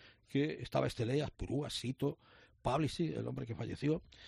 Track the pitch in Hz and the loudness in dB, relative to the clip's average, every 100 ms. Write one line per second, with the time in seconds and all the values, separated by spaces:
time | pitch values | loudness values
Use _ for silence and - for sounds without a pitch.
0 | - - _ 139 151 - 123 139 131 - | -20 -20 _ 2 2 0 -2 2 2 0
1 | 113 139 147 - 95 127 147 - 117 131 | 0 2 0 -4 -2 -2 -2 -4 -4 -2
2 | 143 - - - - - - 135 151 - | -2 -2 -12 -20 -20 -4 0 2 2 0
3 | 165 117 117 131 123 113 117 - 143 160 | 0 0 -2 -4 -4 -4 -4 -2 2 0
4 | - - | -2 -18